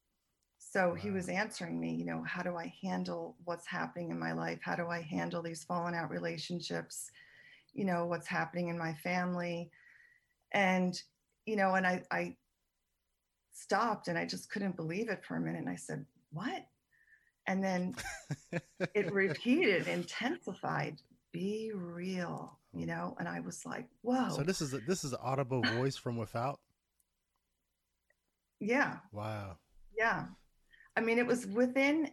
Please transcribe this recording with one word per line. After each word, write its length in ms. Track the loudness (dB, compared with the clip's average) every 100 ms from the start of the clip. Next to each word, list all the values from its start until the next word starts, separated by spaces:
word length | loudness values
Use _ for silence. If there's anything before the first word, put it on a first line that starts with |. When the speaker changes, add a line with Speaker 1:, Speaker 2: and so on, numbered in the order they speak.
| _ _ _ _ _ _
Speaker 1:
So 340 | -2 4 4
he 140 | 4 0
Speaker 2:
Wow. 60 |
Speaker 1:
was 160 | 0 0
answering 500 | 0 -2 -4 -4 -2
me, 140 | 0
you 100 | -2
know, 180 | -2 -4
"How 200 | -4 -2
do 140 | -2 -2
I 100 | -6 -6
handle 540 | -2 -2 -2 -4 -6 -8
what's 220 | -6 -6 -4
happening 440 | -4 -4 -4 -4
in 80 | -2
my 140 | -2
life? 280 | 0 -2 -2
How 140 | -2 -2
do 120 | 0
I 120 | -2
handle 400 | -2 -2 0 -2
these 240 | -4 -6
fallen 300 | -4 -2 0
out 160 | -2 -2
relationships? 1000 | -2 -2 -4 -4 -4 -2 -4 -4 -10 -10 -14 -20 -20 -20 -20 _
You 140 | -2 2
know, 180 | 2
what's 220 | 2 -2 0
happening 420 | 0 0 0 -2
in 80 | 0
my 160 | -2
family?" 800 | -2 0 0 2 0 -2 -4 -6 -14 -20 -20 -20 _ _ _ 0
And, 480 | 4 6 6 4 0 -8 _ _ _ -2
you 100 | 4
know, 180 | 6 6
and 100 | 4
I, 180 | 2 0
I 260 | -2 -2 -6 _ _ _ _ _ _ _ _ _ _ _
stopped 560 | -12 0 2 4 0 0
and 100 | -2
I 80 | -2
just 240 | -4 -6
couldn't 260 | -4 -2 -2
believe 320 | -4 -2 -2
it 160 | -4
for 120 | -4 -2
a 40 |
minute. 200 | -2 -2
And 100 | -4
I 60 | -6
said, 280 | -6 -8 -8 _ -12
"What?" 340 | -6 -4 -6 -10 _ _ _ _ _ _ _ -2
And 180 | 0
then 300 | 2 2 0 -4 -8 -8 -8 -10 -4
Speaker 2:
<laughs> 420 | -6 -6 -6 0
Speaker 1:
it 160 | 2 2
repeated, 800 | 4 2 2 4 4 6 4 2
intensified, 1120 | -2 -2 -2 -2 -2 -6 -6 -2 -2 -2 -6 _ _ _
"Be 400 | -4 -2 -2 -4
real," 880 | -6 -6 -6 -4 -2 -2 -4 -8 -14 _
you 100 | -6
know? 320 | -4 -2 -4 -4
And 80 | -4
I 140 | -4
was 240 | -6 -8
like, 240 | -8 -8 -10 _
"Whoa." 260 | 2 2 4
Speaker 2:
So 140 | 2
this 180 | 2 0
is 140 | -2
a, 60 | -2
this 220 | -2 -2
is 80 | 0
an 60 | -2
audible 400 | 0 0 2 2
voice 340 | 4 4 2 0
from 220 | -4 -2
without? 420 | -2 -2 -2 -4 _ _ _ _ _ _ _ _ _ _ _ _ _ _ _ _ _ _ _ -4
Speaker 1:
Yeah. 380 | 2 4 4 0 -10
Speaker 2:
Wow. 440 | -6 -4 -4 -6 -10 _ -20 -8 2
Speaker 1:
Yeah. 300 | 2 2 -2 -12 _ _ _ -20 -4 0
I 40 |
mean, 180 | 4 4
it 80 | 4
was 200 | 2 2
within 640 | 2 4 4 4 4 2